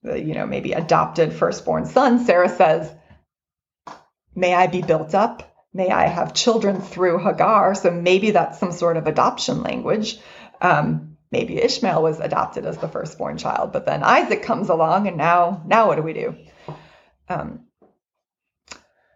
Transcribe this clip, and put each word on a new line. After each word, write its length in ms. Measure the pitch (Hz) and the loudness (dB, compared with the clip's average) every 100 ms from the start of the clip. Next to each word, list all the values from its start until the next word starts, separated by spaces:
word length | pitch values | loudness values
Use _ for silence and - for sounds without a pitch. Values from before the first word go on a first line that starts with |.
| - | -8
uh, 80 | |
you 200 | - 156 | -6 -6
know, 120 | 151 - | -6 -6
maybe 260 | - - | -6 -4
adopted 580 | - 165 160 160 - 156 | -6 0 0 0 0 -2
firstborn 540 | - 170 170 - 160 156 | 0 -2 -2 -4 -4 0
son, 380 | - 277 240 | 2 4 4
Sarah 240 | 240 175 180 | 4 4 4
says, 420 | - 175 160 165 - _ - _ _ _ _ _ _ - - _ _ _ | 4 4 4 -2 -14 _ -20 _ _ _ _ _ _ -20 -20 _ _ _
"May 200 | - 180 | -2 2
I 120 | 180 185 | 4 4
be 140 | 180 | 2
built 320 | 165 160 156 | 0 0 2
up? 280 | 196 226 240 - _ _ | 0 0 -2 -18 _ _
May 140 | 185 185 | -4 0
I 160 | - 165 | 2 2
have 280 | 170 - | 2 -4
children 480 | - - 226 196 190 | 0 0 2 0 -2
through 360 | - - 180 170 | -6 0 2 2
Hagar?" 500 | 202 160 165 220 185 | 0 2 4 4 4
So 160 | 202 185 | 2 0
maybe 400 | 175 175 185 208 | 0 2 4 4
that's 260 | 196 160 - | 2 0 -4
some 120 | 185 | -6
sort 240 | 170 170 165 | -2 0 0
of 80 | 156 | 0
adoption 560 | 151 214 - - 147 | 2 2 0 -4 -4
language. 580 | - - - 208 214 - - - - - | -4 -6 -2 -2 -2 -8 -18 -20 -20 -2
Um, 560 | 180 151 151 156 - - _ | 2 2 2 -2 -6 -20 _
maybe 280 | 123 - - | -4 -4 -2
Ishmael 420 | - - 202 160 | -2 0 0 2
was 180 | 160 156 | 0 0
adopted 460 | 156 160 151 - - | -4 -2 -2 -4 -8
as 100 | 165 | -8
the 120 | 165 | -8
firstborn 500 | - 160 - 185 156 | -8 -10 -10 -10 -8
child, 340 | - - - | -6 -4 -4
but 140 | - - | -4 -4
then 160 | 147 | -2
Isaac 380 | - 254 254 220 | 2 2 2 -4
comes 260 | - 233 196 | -2 -4 0
along, 400 | 165 160 180 202 | 0 2 2 -2
and 80 | 170 | -2
now, 460 | 156 175 175 190 160 | 0 2 2 -2 0
now 200 | 214 220 | 2 2
what 80 | 151 | 0
do 60 | |
we 100 | 156 | -4
do? 240 | - - - - _ - - - _ _ _ _ | -6 -8 -8 -20 _ -18 -18 -20 _ _ _ _
Um, 360 | 170 156 151 _ _ _ _ _ _ _ _ _ _ _ - _ _ _ | -8 -8 -12 _ _ _ _ _ _ _ _ _ _ _ -20 _ _ _